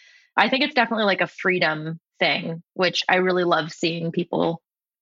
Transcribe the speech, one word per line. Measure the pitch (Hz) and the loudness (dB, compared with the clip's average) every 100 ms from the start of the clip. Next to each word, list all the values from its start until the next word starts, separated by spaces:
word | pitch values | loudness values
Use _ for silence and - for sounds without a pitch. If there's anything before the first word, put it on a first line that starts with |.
| - - _ - | -20 -20 _ 0
I | 220 | 0
think | 262 | 0
it's | 294 | 0
definitely, | 254 233 220 208 | 0 0 0 0
like, | 185 | 2
a | 170 | -2
freedom | - 185 180 160 156 156 165 _ _ | -2 -2 0 0 -2 -6 -10 _ _
thing, | 165 143 170 165 - | 0 0 -4 -10 -10
which | - 175 - - | -2 0 0 0
I | 185 | 2
really | 185 180 | 2 2
love | 175 160 160 | 2 2 0
seeing | - 165 170 165 | -4 -4 -2 -4
people | 175 170 160 170 165 _ _ _ _ | -4 -2 -2 -2 -2 _ _ _ _